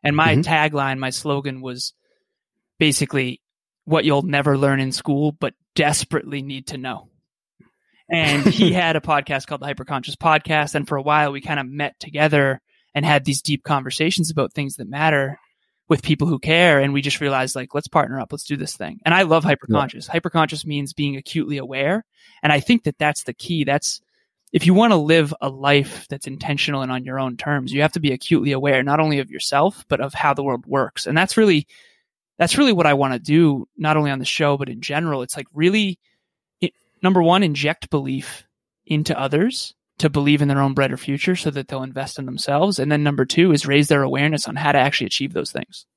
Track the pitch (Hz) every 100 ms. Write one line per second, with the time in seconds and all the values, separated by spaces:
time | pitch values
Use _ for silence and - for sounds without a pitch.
0 | 147 151 160 151 170 160 156 147 135 131
1 | 131 127 147 143 135 131 131 123 - _
2 | _ _ _ _ _ _ _ _ 156 143
3 | 143 143 127 127 _ _ _ _ - 160
4 | 143 143 170 143 143 139 139 135 131 131
5 | - 143 151 151 143 _ _ - 147 151
6 | - 160 - 143 135 135 131 143 131 120
7 | - _ _ _ _ _ _ _ _ _
8 | _ 170 156 143 139 180 190 180 165 160
9 | - 147 139 139 - 147 135 139 131 139
10 | 123 - 165 156 - 156 147 156 143 143
11 | 139 151 147 139 135 147 131 143 143 -
12 | - 143 156 147 139 131 _ _ _ 147
13 | 151 147 135 135 - 143 - 143 131 -
14 | 156 - 160 156 127 - 139 - 107 139
15 | 160 147 135 147 _ _ _ _ _ 151
16 | - 151 147 147 156 165 175 143 139 139
17 | 139 - 147 135 131 135 127 143 - 160
18 | 143 135 113 143 - 143 151 - 78 -
19 | - 175 185 160 156 143 - 113 135 -
20 | - 165 170 165 156 151 156 143 143 -
21 | 143 139 - 165 147 143 135 135 139 202
22 | - _ _ _ 151 147 - 233 - -
23 | 151 147 - - - 170 139 143 - -
24 | _ _ _ _ _ 170 170 185 233 190
25 | 147 165 147 156 139 135 139 143 139 -
26 | - 139 - 131 - 143 - 139 131 127
27 | 127 131 131 120 - 147 131 131 151 -
28 | 147 131 - 165 139 135 139 135 139 147
29 | 156 143 127 - - 139 170 - - 143
30 | 135 - 151 139 139 123 - 104 123 -
31 | - 151 190 - 220 160 - - _ _
32 | _ _ _ _ 170 - 277 196 160 143
33 | 135 123 - 151 165 139 - - 156 151
34 | 147 135 123 - 147 139 135 117 120 147
35 | 170 139 123 - 135 143 170 208 202 175
36 | _ _ _ _ _ _ - _ _ _
37 | 185 185 165 185 190 139 147 147 - 151
38 | 135 135 - - _ _ _ _ _ 151
39 | 151 120 135 147 214 254 - _ _ _
40 | 156 143 143 147 143 139 139 135 135 131
41 | - 139 - 180 160 139 131 135 131 131
42 | 139 - 131 120 - 143 190 190 135 147
43 | 147 143 127 - 185 147 139 139 147 143
44 | 135 135 147 151 - 143 147 143 131 -
45 | 127 - 135 - 73 - - - _